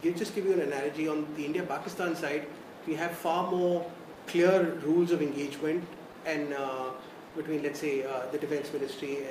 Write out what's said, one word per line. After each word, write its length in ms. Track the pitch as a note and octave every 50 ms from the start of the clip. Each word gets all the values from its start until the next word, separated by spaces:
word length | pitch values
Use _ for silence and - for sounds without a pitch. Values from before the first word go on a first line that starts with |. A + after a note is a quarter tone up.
give, 140 | - E3+ F3 E3+
just 180 | A3 - -
give 100 | G#3 F#3
you 80 | G3 F#3
an 80 | F3
analogy, 460 | D3+ C#3 C#3+ C3+ C#3+ D3+ D3 D#3+ D#3 D#3
on 180 | D3+ D3+ D3 D3+ D3+
the 100 | D3+ D3
India-Pakistan 680 | D3 D#3+ F3+ E3+ C#3+ C#3 D3 - F#3+ - - F3+ E3+ D#3+
side, 300 | - E3 C#3+ C#3+ D3+ - - - - - - - - -
we 80 | E3 D#3
have 180 | D3 E3+ E3+
far 380 | E3+ E3+ - E3+ E3 F3+ F#3 F#3
more 400 | F3+ F3+ F3+ F3+ F3 E3+ E3+ - - - - - - - - -
clear 460 | - E3+ E3+ F#3 F#3+ F#3 F3 D#3+ - - C#3+
rules 280 | D3+ E3 F3 F3 E3+
of 100 | E3+ D3
engagement 640 | D3+ C#3+ C#3 C#3 C#3+ C#3 - - D#3 D#3 D#3+ F3 F3 - - - - - - - -
and, 280 | D#3+ D#3 D3+ D3 C#3+ C#3+
uh, 360 | C#3 C#3 C3 C3 C3 C3 C3 B2 - - - - - - - -
between, 280 | E3 D3+ D#3+ D#3 D3 C#3+
let's 160 | D3 C#3 -
say, 260 | D#3+ D3 C#3 C3+ C3
uh, 180 | C3+ C3+ B2+ B2+ B2+
the 60 | D3 C#3+
defense 340 | D3+ C#3+ D3+ C#3+ C#3 -
ministry 480 | - C#3 C3+ B2+ - - D3 C#3 C#3 C#3 C#3 C3